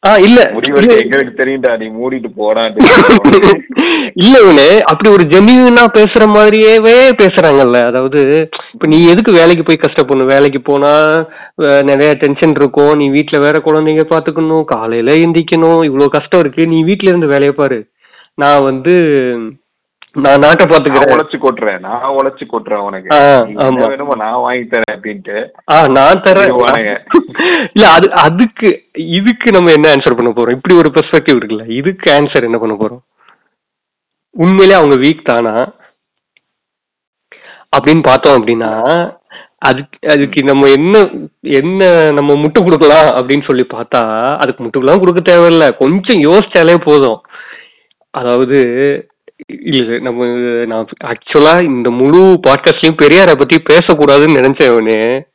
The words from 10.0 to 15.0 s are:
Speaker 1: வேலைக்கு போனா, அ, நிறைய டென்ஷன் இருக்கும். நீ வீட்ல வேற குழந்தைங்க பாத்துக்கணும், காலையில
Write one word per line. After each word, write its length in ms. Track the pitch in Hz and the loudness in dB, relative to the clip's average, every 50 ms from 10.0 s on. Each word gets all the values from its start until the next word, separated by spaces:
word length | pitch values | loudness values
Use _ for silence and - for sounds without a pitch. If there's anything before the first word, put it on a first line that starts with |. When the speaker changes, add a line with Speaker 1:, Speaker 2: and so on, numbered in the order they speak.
| 147 127 139 135 131 | -2 -2 -2 -2 0
Speaker 1:
வேலைக்கு 360 | 131 135 139 139 147 135 139 | 0 0 2 2 0 0 -4
போனா, 560 | 123 - 143 139 143 147 147 151 156 156 156 165 160 160 - - - - _ - | -4 -4 -2 0 0 0 2 2 2 0 0 -2 -4 -6 -12 -20 -20 -20 _ -4
அ, 200 | 156 143 139 143 143 | -2 0 2 2 2
நிறைய 300 | 139 139 135 143 151 147 | 2 0 2 2 0 0
டென்ஷன் 420 | 139 - 143 143 - - 160 151 | 0 -2 -4 -2 0 0 -2 0
இருக்கும். 420 | 147 143 135 123 - 143 143 151 147 | 0 0 -2 0 2 2 2 2 0
நீ 120 | 147 139 | 0 -2
வீட்ல 300 | 135 147 151 143 - 147 | -2 -2 -4 -2 -2 -2
வேற 200 | 143 147 147 147 | 0 0 -2 -2
குழந்தைங்க 440 | 139 160 156 156 156 156 156 156 156 156 | -2 -2 -2 0 0 -2 0 -2 -2 0
பாத்துக்கணும், 540 | 165 160 156 - 156 160 160 156 160 160 156 | -2 -4 -4 -4 -6 -4 -4 -2 -2 -4 -2
காலையில 480 | 147 135 113 110 113 113 117 | -4 -6 -6 -6 -6 -6 -4